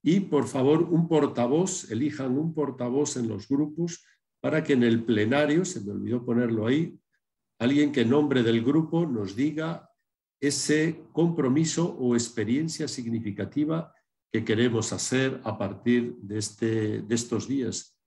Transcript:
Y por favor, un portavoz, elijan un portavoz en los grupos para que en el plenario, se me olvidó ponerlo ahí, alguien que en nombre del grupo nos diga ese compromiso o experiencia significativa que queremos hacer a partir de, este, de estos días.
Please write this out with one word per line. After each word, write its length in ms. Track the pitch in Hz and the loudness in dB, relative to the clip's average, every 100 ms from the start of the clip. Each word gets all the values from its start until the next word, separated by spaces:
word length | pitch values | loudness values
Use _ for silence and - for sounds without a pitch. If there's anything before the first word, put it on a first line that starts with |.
Y 200 | 139 196 | 4 2
por 260 | 190 147 120 | 2 0 0
favor, 360 | 135 131 160 | 0 4 4
un 260 | 165 165 165 | 4 2 4
portavoz, 800 | 160 139 - 120 151 190 - - | 2 2 0 0 2 0 -4 -6
elijan 460 | 110 147 - 131 131 | -2 -2 -4 -2 -2
un 160 | 165 | -2
portavoz 640 | 160 135 127 123 135 147 127 | -2 -4 -4 -2 0 -2 -2
en 100 | 113 | -4
los 200 | 104 - | -6 -2
grupos 580 | 139 151 - 170 170 _ _ _ _ | 0 0 -2 -4 -6 _ _ _ _
para 240 | 131 151 | -2 0
que 100 | 147 | 2
en 100 | 131 | 4
el 200 | 120 113 | 4 4
plenario, 640 | 113 107 110 139 151 156 185 | 2 2 2 2 4 2 0
se 160 | - | -6
me 100 | 101 | -8
olvidó 340 | 98 104 120 120 | -6 -4 -4 0
ponerlo 400 | 120 120 113 110 | 0 0 0 0
ahí, 320 | 143 165 - _ _ _ _ _ _ | 0 -2 -6 _ _ _ _ _ _
alguien 320 | 120 147 147 | 0 2 2
que 100 | 131 | 2
en 80 | 113 | 2
nombre 320 | 143 151 131 | 2 4 2
del 220 | 117 113 | 2 2
grupo 420 | 117 156 160 165 170 | 2 2 2 0 0
nos 300 | 117 98 104 | -2 -4 -2
diga 540 | 147 156 160 170 - _ _ _ _ _ 143 | -2 -2 -6 -8 -14 _ _ _ _ _ -2
ese 580 | 143 - 151 160 160 - | -2 0 2 2 -2 -6
compromiso 840 | - 170 165 127 139 160 - 175 - | 0 2 2 2 2 2 0 -2 0
o 180 | 123 120 | 0 2
experiencia 760 | 117 - 107 131 160 160 147 | 0 -4 0 0 -2 -4 -8
significativa 1040 | - 117 113 107 101 98 143 151 160 - _ _ _ _ | -6 -6 -4 -6 -6 -6 -2 -2 -2 -6 _ _ _ _
que 140 | 113 | -4
queremos 480 | 113 110 120 117 107 | 0 2 2 2 -2
hacer 480 | 92 - 131 131 135 110 | -6 -2 0 0 -4 -8
a 120 | 104 | -6
partir 580 | 95 - 120 120 120 - | -6 -4 2 2 2 -8
de, 200 | 101 107 | -8 -6
este, 640 | 107 - 113 113 107 107 | -6 -4 -2 0 -2 -4
de 140 | 107 117 | -2 -4
estos 320 | 117 110 - | -2 -4 -2
días. 500 | 135 113 95 - _ | -4 -2 -6 -12 _